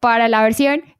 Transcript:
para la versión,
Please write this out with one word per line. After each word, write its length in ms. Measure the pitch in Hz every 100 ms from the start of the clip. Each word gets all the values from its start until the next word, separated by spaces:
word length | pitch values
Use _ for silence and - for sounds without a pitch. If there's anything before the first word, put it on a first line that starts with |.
para 280 | 240 233 226
la 140 | 220
versión, 400 | 220 226 277 294 - _